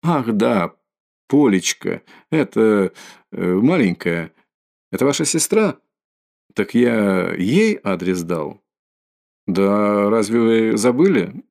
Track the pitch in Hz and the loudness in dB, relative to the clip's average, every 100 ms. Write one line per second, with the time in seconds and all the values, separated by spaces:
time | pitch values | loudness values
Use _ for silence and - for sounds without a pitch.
0 | 160 160 117 107 113 113 85 _ _ _ | 0 -2 0 0 2 0 -2 _ _ _
1 | _ _ _ 143 139 95 - - - 87 | _ _ _ 2 4 2 -2 -8 -8 -8
2 | _ - _ 156 139 - 110 104 92 - | _ -20 _ -4 -2 2 2 2 0 -4
3 | - - _ - 90 92 123 180 107 87 | -20 -20 _ -6 -2 0 2 2 0 -2
4 | 87 85 - _ _ _ _ _ _ 95 | -4 -6 -8 _ _ _ _ _ _ -2
5 | 135 143 156 160 - 208 208 - _ _ | -2 -2 -2 -4 -2 0 0 -4 _ _
6 | _ _ _ _ _ - 101 117 123 110 | _ _ _ _ _ -8 -2 0 2 2
7 | 101 95 87 - 92 156 220 208 104 92 | 0 0 -2 -4 0 2 2 0 -4 -4
8 | 87 90 85 85 76 - _ _ _ _ | -4 -4 -4 -6 -6 -12 _ _ _ _
9 | _ _ _ _ - 90 98 101 104 104 | _ _ _ _ -6 0 0 2 0 0
10 | 101 113 104 117 113 113 110 113 117 123 | 2 0 0 0 2 2 2 0 0 2
11 | 185 147 87 - - | 2 2 -2 -8 -18